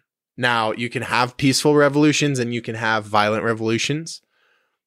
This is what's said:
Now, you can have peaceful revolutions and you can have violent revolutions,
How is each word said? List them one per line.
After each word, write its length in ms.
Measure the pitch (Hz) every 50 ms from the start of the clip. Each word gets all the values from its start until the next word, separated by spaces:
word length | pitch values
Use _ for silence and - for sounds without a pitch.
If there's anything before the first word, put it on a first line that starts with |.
| _ _ _ _ _ _ _ -
Now, 340 | 123 123 120 117 110 110 107
you 160 | 110 120 117
can 140 | - 127 110
have 340 | - - 117 123 123 -
peaceful 380 | - 147 135 127 - - 151 147
revolutions 640 | 147 147 143 139 147 151 151 147 - 151 147 139 127
and 160 | 120 120 120
you 80 | 117 113
can 120 | - 110
have 300 | 113 117 110 110 110 104
violent 400 | 104 107 104 104 107 110 110 85
revolutions, 760 | 113 113 110 110 110 113 113 - - 143 156 165 165 - - _ _ _ _ _ _ _ _ _ _ _ _ _